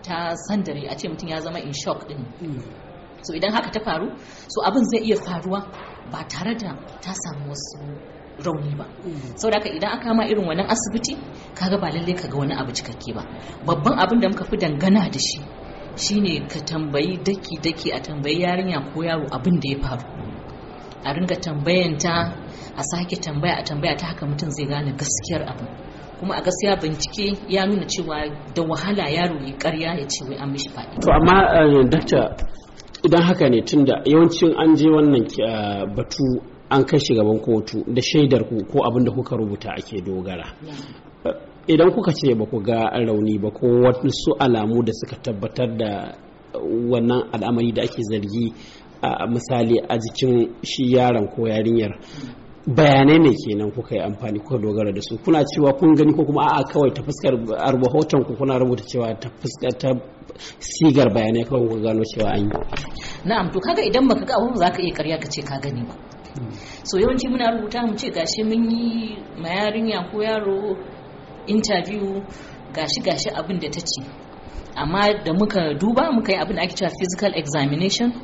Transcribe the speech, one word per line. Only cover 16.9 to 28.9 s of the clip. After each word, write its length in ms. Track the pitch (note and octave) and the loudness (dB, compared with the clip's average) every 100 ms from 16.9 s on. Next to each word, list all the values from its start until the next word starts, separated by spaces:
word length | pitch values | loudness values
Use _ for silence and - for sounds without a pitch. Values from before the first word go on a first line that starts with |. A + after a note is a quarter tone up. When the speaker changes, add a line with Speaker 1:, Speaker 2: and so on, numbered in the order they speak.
| C#3+ E3 F3+ | 0 0 -2
Speaker 1:
daki-daki, 680 | F#3+ G3 - D#3+ D#3+ D#3+ E3 | -2 -2 -6 -6 -4 -4 -4
a 60 | C3 | -6
tambayi 400 | - D3 C#3+ D#3+ | -6 -6 -2 0
yarinya 400 | F3+ F3+ F#3+ D#3+ C3+ | 0 0 -2 -4 -6
ko 100 | - E3 | -4 -2
yaro 220 | E3 C#3 | -2 -4
abin 300 | C3 F#3 F3 | -2 2 2
da 80 | C#3 | 0
ya 80 | C#3 B2+ | -2 -4
faru. 200 | B2 - - - - - - - - - - C3+ | -4 -8 -12 -12 -12 -14 -16 -16 -16 -18 -10 -6
A 80 | |
ringa 220 | C#3+ F3+ F3+ | -2 -2 -2
tambayanta, 960 | E3+ D3 C#3+ F3+ E3+ D3 F3 E3+ E3+ - - - - - | -4 -4 2 2 2 0 0 0 -2 -6 -14 -14 -14 -8
a 80 | |
sake 380 | - F3 F3+ F3+ | -6 -4 -4 -6
tambaya, 380 | - D3 F3 - | -6 -2 0 -2
a 40 | |
tambaya, 320 | - D3 E3 D3 | -4 -4 -2 -2
ta 100 | E3 | -6
haka 180 | E3+ D3 | -6 -6
mutum 240 | C#3+ D#3+ | -4 -4
zai 160 | C#3 C#3+ | -4 -4
gane 260 | C#3+ C#3+ C#3 | -2 -4 -4
gaskiyar 480 | C#3+ - - D#3+ - | -4 -4 -4 -4 -4
abin. 220 | B2 A#2+ - - - - - | -10 -12 -12 -16 -16 -18 -10
Kuma 160 | F#3 - | -6 -2
a 40 | |
gaskiya, 340 | F#3 - G3+ F#3+ | -2 0 0 2
bincike 600 | D#3+ D3+ - - G3+ G3+ - | 0 -4 -6 -2 -2 -4 -2
ya 160 | F#3+ F#3+ | 0 2
nuna 200 | G3+ D3+ | 0 -2
cewa 440 | - D#3 D3+ D3+ D3 - | -4 -4 -4 -6 -8 -8
da 80 | - | -4
wahala 480 | D#3+ D#3 F#3 | -2 -2 -2